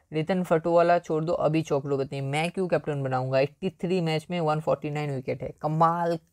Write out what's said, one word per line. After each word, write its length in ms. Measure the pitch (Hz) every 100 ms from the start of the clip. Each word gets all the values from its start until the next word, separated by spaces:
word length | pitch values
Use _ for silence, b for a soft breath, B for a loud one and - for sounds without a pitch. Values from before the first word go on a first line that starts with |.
| _
रितन 300 | 156 156 185
फटोवाला 560 | 175 165 170 170 170 170
छोड़ 240 | - 156
दो, 80 | 160
अभी 280 | - 151 160
चक्रवर्ती 580 | 156 147 143 139 135 139
मैं 300 | 135 147 175
क्यों 160 | 196 180
कैप्टन 340 | 156 156 143
बनाऊंगा। 360 | 131 131 131 135
एटी 320 | 147 _ 190
थ्री 300 | - 175 185
मैच 260 | 160 156 160
में 80 | 175
वन 200 | 156 156
फ़ोर्टी 300 | 156 143 151
नाइन 200 | 147 147
विकेट 320 | 135 - 127
है, 80 | 135 -
कमाल, 560 | 151 156 165 170 170 170 _